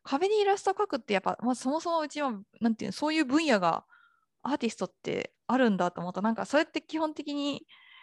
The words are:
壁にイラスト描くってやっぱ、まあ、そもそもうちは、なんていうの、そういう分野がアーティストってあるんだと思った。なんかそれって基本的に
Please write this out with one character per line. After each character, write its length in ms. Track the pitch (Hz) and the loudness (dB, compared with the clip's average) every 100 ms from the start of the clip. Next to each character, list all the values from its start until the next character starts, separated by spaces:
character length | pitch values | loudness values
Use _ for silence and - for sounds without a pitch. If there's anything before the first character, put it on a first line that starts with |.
壁 240 | - 277 381 | -6 0 2
に 140 | 427 | 4
イ 20 | |
ラ 140 | 392 392 | 4 2
ス 60 | |
ト 80 | - | 0
描 140 | 381 415 | 0 -2
く 120 | 269 | -2
っ 20 | |
て 140 | - | 0
や 60 | 196 | 0
っ 20 | |
ぱ、 160 | - - | 0 -2
ま 100 | 240 | -2
あ、 40 | 254 | -2
そ 140 | 254 | -2
も 100 | 302 | -2
そ 120 | 349 | 0
も 100 | 330 | -2
う 60 | 302 | -2
ち 120 | 294 | -4
は、 160 | 277 208 202 _ | -4 -4 -10 _
な 120 | 226 | 0
ん 40 | 220 | 0
て 80 | |
い 40 | - | -4
う 20 | |
の、 20 | |
そ 160 | - 202 | -2 0
う 60 | |
い 60 | 320 | 2
う 60 | 269 | 2
分 220 | 285 320 | 2 4
野 140 | 214 | 4
が 240 | 175 - - - _ _ _ _ | 4 0 -4 -20 _ _ _ _
ア 100 | - | -4
ー 60 | 294 | -2
テ 100 | 233 | -2
ィ 20 | |
ス 60 | - | -4
ト 100 | 180 | -8
っ 80 | - | -8
て 320 | - - - _ - | -6 -4 -6 _ -2
あ 100 | 247 | 2
る 120 | 247 | 4
ん 80 | 190 | 4
だ 140 | 180 | 0
と 100 | - | -2
思 80 | 175 | -6
っ 40 | |
た。 80 | 190 | -2
な 100 | 214 | -2
ん 40 | 226 | -2
か 100 | 190 | 0
そ 120 | 285 | 0
れ 60 | |
っ 20 | 320 | 0
て 160 | 320 | -4
基 180 | - 311 | -6 -4
本 140 | 311 | -4
的 200 | 302 294 | -4 -6
に 320 | 285 285 269 - - - - | -4 -4 -6 -10 -20 -20 -20